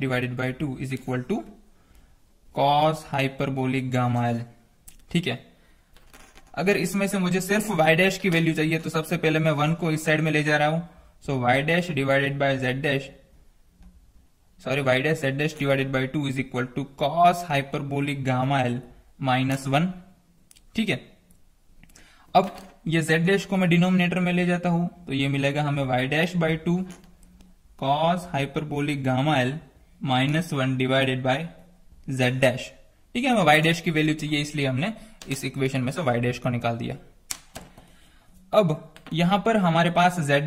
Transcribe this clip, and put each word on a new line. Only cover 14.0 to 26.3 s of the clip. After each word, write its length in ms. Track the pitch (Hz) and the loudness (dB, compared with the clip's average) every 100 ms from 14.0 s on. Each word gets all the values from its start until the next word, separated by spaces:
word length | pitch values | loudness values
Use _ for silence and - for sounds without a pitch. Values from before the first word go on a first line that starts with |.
| - - _ _ _ _ | -20 -20 _ _ _ _
sorry, 220 | - 135 131 | -4 -2 2
y 80 | 127 | 2
dash 180 | 147 156 | 2 0
z 160 | 135 139 | -2 -2
dash 160 | 151 - | -2 -2
divided 300 | 139 135 135 | 0 0 0
by 80 | 135 131 | -2 -2
two 120 | 151 139 | -4 -4
is 100 | 131 | -4
equal 240 | 127 123 127 | -6 -6 -6
to 100 | - 131 - | -6 -8 -2
cos 400 | 143 165 175 175 - | -2 4 4 4 0
hyperbolic 720 | 143 139 147 139 143 143 139 131 | -2 -2 -6 -4 -4 -2 -2 -2
gamma 320 | 127 131 139 123 | 0 0 0 0
L 100 | 123 - - - - 135 | -4 -8 -20 -20 -6 0
minus 360 | 127 131 135 135 139 | 2 2 -2 0 0
one। 120 | 185 - - - _ _ _ - - - | 0 -2 -14 -20 _ _ _ -20 -8 -4
ठीक 120 | 196 | -2
है, 120 | 139 - - _ _ _ _ _ - - - - - - | -4 -8 -20 _ _ _ _ _ -20 -20 -20 -20 -20 -2
अब 200 | 180 196 - - - 160 | 0 0 -4 -18 -12 -2
ये 140 | 165 | 0
z 240 | 156 160 170 | 2 2 2
dash 160 | 196 | 2
को 120 | - 190 | 0 0
मैं 120 | 180 | 4
डिनोमिनेटर 500 | 170 180 185 175 180 | 4 4 2 2 0
में 120 | 180 | 0
ले 140 | 180 180 | 0 0
जाता 220 | 170 175 | 0 0
हूं 180 | 170 175 - - | 0 -2 -6 -6
तो 60 | |
ये 160 | 135 139 | -2 0
मिलेगा 340 | 139 139 143 | 0 0 0
हमें 200 | 147 143 131 | -2 -2 -2
y 140 | 127 131 | -2 0
dash 240 | 151 175 | 0 0